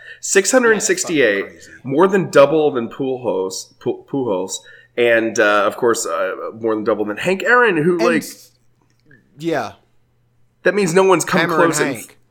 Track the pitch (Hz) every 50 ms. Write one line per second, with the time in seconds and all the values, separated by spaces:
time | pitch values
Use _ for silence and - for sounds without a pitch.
0 | - - - - - - - 196 196 - 262 254 240 226 220 196 - - 175 180
1 | - 190 165 139 123 104 101 98 95 - - - - - - - - 135 131 156
2 | 190 190 202 190 160 143 151 143 139 143 160 156 151 143 131 120 117 107 - -
3 | 139 131 131 123 123 104 92 95 95 95 - - - - _ _ - 123 - -
4 | - _ 143 139 127 110 95 90 95 98 - - - - - - - _ _ 123
5 | 120 117 117 113 113 110 101 120 107 104 104 104 101 110 - - 127 117 113 -
6 | - 82 82 90 95 95 82 67 85 82 - 110 113 110 110 110 101 113 104 104
7 | 104 104 107 - - 175 190 196 185 220 247 247 240 214 175 151 147 180 180 165
8 | 170 170 165 147 - - - - - _ _ _ _ _ _ _ _ _ _ _
9 | _ _ - _ _ _ _ 143 160 165 156 131 107 98 - - _ _ _ _
10 | _ _ _ _ _ _ _ _ _ _ _ _ - 180 190 208 196 160 165 190
11 | 190 190 180 156 - - - 180 165 170 160 170 170 165 151 151 151 143 123 104
12 | - - - _ _ _